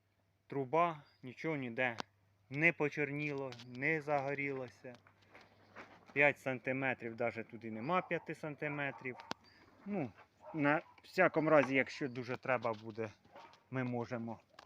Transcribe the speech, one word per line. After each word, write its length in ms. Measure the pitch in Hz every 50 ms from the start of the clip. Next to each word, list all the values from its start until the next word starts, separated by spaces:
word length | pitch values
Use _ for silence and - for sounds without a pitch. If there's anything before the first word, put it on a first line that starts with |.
| _ _ _ _ _ _ _ _ _ -
труба, 560 | 135 139 135 123 127 160 175 175 160 147 139 - _ _ -
нічого 320 | 127 113 - - 160 160
ніде 420 | 143 131 120 113 120 127 123 117 107 - _ _ _ _ _ _ _ _ -
не 240 | 131 143 156 170 165
почерніло, 800 | - 151 143 - - 147 139 143 147 147 147 143 139 139 131 123 123 123 123
не 340 | 123 123 135 151 160 160
загорілося. 920 | 139 147 147 143 135 139 143 135 139 139 139 131 127 123 - - - 131 123 - _ - _ _ _ _ - - - - - _ - - - - - - - - - - -
П'ять 260 | 139 143 143 135 -
сантиметрів 760 | - 139 131 120 - 139 127 135 135 135 123 - 117 117 113
даже 280 | 113 123 117 110 113 110
туди 280 | - - 110 113 113
нема, 300 | 110 110 110 143 175 185
п'яти 340 | 180 - 175 160 - - 160
сантиметрів. 800 | - - 156 143 - 156 147 147 147 143 139 131 - 131 131 123 - - - - _ - - - - - - - - -
Ну, 260 | 190 208 196 143 117 - - - _ _ _ - - -
на 280 | 160 143 143 147 165 - - - - -
всякому 460 | - - - 180 160 - 160 151 156
разі, 260 | 156 151 135 127 135
якщо 340 | 135 123 - - - 151 135
дуже 280 | 120 127 123 113 127 113
треба 360 | - 131 131 120 113 120 113
буде, 380 | 107 110 113 107 110 110 104 - _ _ - - - - - - - _ -
ми 120 | 127 131 127
можемо 560 | 123 123 120 117 113 127 117 117 113 113 - - _ _ - -